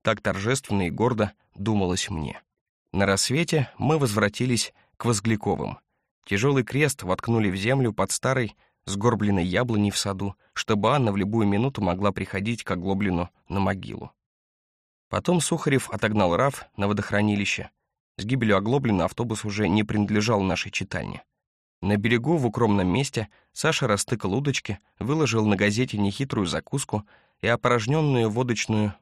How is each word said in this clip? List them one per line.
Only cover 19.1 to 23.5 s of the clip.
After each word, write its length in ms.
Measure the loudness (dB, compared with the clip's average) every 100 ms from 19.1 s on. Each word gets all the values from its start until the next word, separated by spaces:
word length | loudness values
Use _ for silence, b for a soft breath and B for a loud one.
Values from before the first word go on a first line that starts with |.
| -2 -6 -4
уже 240 | -6 -2 2
не 160 | 2
принадлежал 560 | 2 0 2 0 2 2
нашей 300 | 2 -2 -4
читальне. 520 | -8 -6 -8 -8 -12 -18 _ _ _ _ -6
На 160 | 0 2
берегу 400 | 2 2 2 0
в 100 | 0
укромном 420 | 0 2 2 2
месте 400 | 0 0 -4 -8 b b